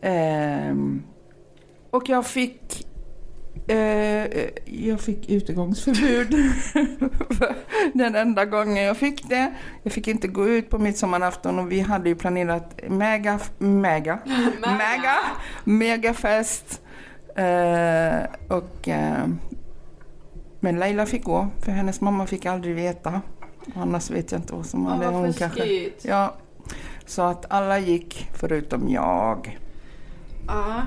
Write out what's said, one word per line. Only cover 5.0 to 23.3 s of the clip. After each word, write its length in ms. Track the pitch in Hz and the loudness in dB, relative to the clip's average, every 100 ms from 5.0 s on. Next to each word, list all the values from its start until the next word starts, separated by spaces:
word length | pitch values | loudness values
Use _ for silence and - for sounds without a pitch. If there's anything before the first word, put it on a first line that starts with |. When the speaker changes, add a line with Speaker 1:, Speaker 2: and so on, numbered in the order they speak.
Speaker 1:
fick 280 | - 208 - | 0 -2 2
utegångsförbud 1040 | 202 196 165 180 208 - 226 277 240 233 285 | 0 2 -2 0 0 2 4 4 4 4 4
<laughs> 1600 | 269 262 - - 311 - 269 - 226 208 233 240 - 440 370 | 4 4 2 2 2 2 0 2 0 2 0 0 -2 0 2
den 220 | 262 240 214 | 4 2 4
enda 300 | 226 208 208 | 2 2 2
gången 380 | 214 214 202 | 2 2 2
jag 140 | 202 226 | 2 2
fick 320 | 277 285 - | 0 -2 -2
det. 240 | 254 262 - - - | 0 0 -2 -12 -8
Jag 100 | - | -6
fick 140 | - 208 | -4 -2
inte 200 | 220 190 | -2 -2
gå 200 | 190 202 | 0 2
ut 220 | 233 226 | 2 2
på 80 | 214 | 2
midsommarafton 840 | 208 202 196 180 180 180 180 180 | 2 2 0 2 0 -2 -2 -2
och 120 | 180 | 0
vi 80 | 185 | 0
hade 300 | 190 202 175 | 2 2 2
ju 60 | 170 | 2
planerat 640 | 185 180 175 170 170 - - | 0 0 0 -2 -4 -12 -4
mega, 520 | 190 208 214 208 208 - - | 0 2 2 2 0 -2 -2
mega, 600 | 196 196 196 156 151 185 | 4 6 6 2 2 -2
Speaker 2:
<laughs> 40 | 269 | 0
Mega. 520 | 254 240 - 233 208 | 2 2 2 0 2
Speaker 1:
mega, 380 | 214 254 254 294 392 - - - | 2 2 2 2 2 -4 -8 -6
megafest. 1160 | - 214 226 233 233 226 214 214 226 - - - - - - - - - | 2 4 4 2 2 0 2 2 2 -4 -6 -14 -14 -18 -18 -18 -12 0
Eh, 880 | 185 175 175 170 170 165 165 160 - - - 185 | 2 4 4 4 4 4 4 2 -2 -8 -4 -4
och, 300 | 180 - - | -4 -8 -4
eh, 400 | 156 151 151 156 165 - - - - - - - - - - - - | 0 0 0 -2 -2 -4 -6 -10 -10 -12 -16 -18 -18 -16 -16 -16 -4
men 200 | 185 170 | 0 2
Leila 260 | 190 208 214 | 2 2 0
fick 180 | 240 | 0
gå, 240 | 185 170 202 - - | 0 2 2 0 2
för 60 | |
hennes 300 | 196 196 190 | 2 2 2
mamma 260 | 196 202 190 | 2 2 0
fick 180 | 185 180 | -2 -2
aldrig 300 | 185 175 170 | -2 -2 -2
veta. 460 | 175 175 - 185 196 | -2 -2 -4 -4 -4